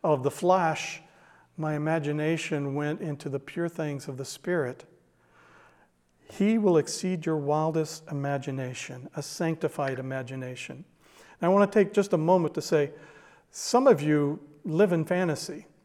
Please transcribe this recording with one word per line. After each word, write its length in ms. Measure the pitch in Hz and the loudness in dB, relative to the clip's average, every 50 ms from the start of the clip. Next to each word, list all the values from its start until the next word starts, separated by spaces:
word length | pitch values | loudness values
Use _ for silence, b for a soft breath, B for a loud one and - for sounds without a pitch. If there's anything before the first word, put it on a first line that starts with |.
| - | 2
of 180 | 165 151 131 | 2 0 2
the 80 | 127 143 | 0 -4
flesh, 720 | - - - 175 185 190 175 160 156 - - - - - b b b b b b b b b b b | -2 0 2 4 4 4 4 0 0 -2 -6 -10 -12 -14 b b b b b b b b b b b
my 180 | - 156 156 151 | -6 -4 -2 -2
imagination 1000 | 147 151 156 160 165 143 147 147 151 151 156 165 156 - - 160 147 143 139 135 | -2 0 0 0 0 0 -2 -2 0 0 0 0 -2 -2 -4 -4 -4 -2 -4 -4
went 260 | 147 147 147 160 - | -2 -2 -4 -4 -4
into 260 | 202 160 143 135 - | -6 -8 -8 -6 -8
the 120 | 147 135 139 | -8 -8 -8
pure 300 | 139 - - 170 170 170 | -8 -8 -6 -4 -4 -4
things 380 | 170 - 160 151 143 135 - | -4 -6 -6 -6 -6 -8 -10
of 100 | - 135 | -10 -10
the 80 | 127 135 | -10 -10
Spirit. 600 | - - - - 175 180 170 139 120 - - - _ _ _ _ _ b b b b b b b b b b b b b b b b b _ _ _ _ _ _ - | -12 -12 -10 -4 -2 0 0 0 -2 -6 -10 -18 _ _ _ _ _ b b b b b b b b b b b b b b b b b _ _ _ _ _ _ -20
He 260 | - - 196 208 226 | -4 0 2 2 2
will 200 | 226 208 196 170 | 4 4 4 4
exceed 480 | 156 143 - - - - 185 185 165 151 | 4 2 2 -6 -6 -4 -4 -4 -2 -2
your 120 | 160 160 | -2 -2
wildest 680 | 151 143 139 147 156 156 160 156 160 156 151 - - - - | -2 0 0 0 0 0 0 0 -2 -2 -2 -8 -16 -12 -8
imagination, 960 | 147 143 139 143 143 139 131 147 135 135 131 127 127 - - - 135 127 131 - _ | -6 -4 -2 -2 -4 -4 -4 -6 -6 -6 -6 -8 -8 -10 -12 -12 -14 -14 -16 -12 _
a 80 | 151 143 | -10 -10
sanctified 760 | - - - 175 165 160 160 - 147 - - 143 135 131 | -10 -6 -2 -2 -2 -2 -2 -4 -4 -2 -2 -4 -4 -4
imagination. 840 | 127 131 131 131 131 131 120 131 131 127 127 127 123 - - 127 135 180 _ _ B B B B B B B B B | -4 -6 -6 -6 -8 -8 -8 -10 -10 -10 -10 -10 -12 -12 -14 -14 -16 -16 _ _ B B B B B B B B B
And 60 | - | 2
I 40 | 175 | 4
want 220 | 190 202 202 196 | 6 6 6 6
to 80 | - 220 | 6 4
take 140 | 196 202 208 | 4 4 2
just 200 | 202 196 202 - | 0 2 2 2
a 40 | |
moment 360 | 160 156 165 185 185 170 147 - | 2 4 4 4 4 4 0 -2
to 60 | 165 | -4
say, 300 | - - 170 151 143 139 B B B B B B B B B B B B | -2 2 2 2 2 0 B B B B B B B B B B B B
some 360 | - - - - - 247 269 | -14 -10 -4 2 2 6 8
of 140 | 285 208 139 | 8 6 6
you 380 | 147 151 151 147 147 143 156 - - - - - - | 4 2 4 4 2 0 -2 -4 -10 -20 -20 -12 -8
live 260 | 185 156 165 208 190 | -2 4 4 4 4
in 140 | 175 165 156 | 4 0 0
fantasy. 600 | - 180 180 185 170 147 131 - - 147 156 - - _ _ | 0 0 0 0 0 -2 -4 -6 -10 -12 -14 -16 -20 _ _